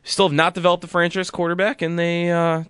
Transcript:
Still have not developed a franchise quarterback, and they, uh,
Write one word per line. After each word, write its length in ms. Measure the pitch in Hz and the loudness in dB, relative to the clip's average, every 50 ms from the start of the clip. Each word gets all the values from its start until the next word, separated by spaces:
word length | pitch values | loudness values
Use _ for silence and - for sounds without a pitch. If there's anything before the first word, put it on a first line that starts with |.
| - | -12
Still 240 | - - - 196 180 | -6 0 2 2 2
have 80 | 143 | 4
not 180 | 147 160 180 170 | 2 2 2 0
developed 300 | 185 170 180 175 175 - | 0 2 2 2 0 -2
a 40 | 165 | -4
franchise 440 | - 175 170 170 165 190 185 - | -2 0 0 0 0 -2 -6 -6
quarterback, 500 | - - 175 170 175 180 190 214 277 - | -4 -4 -4 -2 -2 0 0 -2 -2 -2
and 160 | 165 165 170 175 | -4 -4 -2 0
they, 320 | 170 170 170 170 175 175 | 0 0 0 0 0 0
uh, 320 | 170 170 170 165 160 160 160 - | 0 2 2 0 0 -2 -4 -4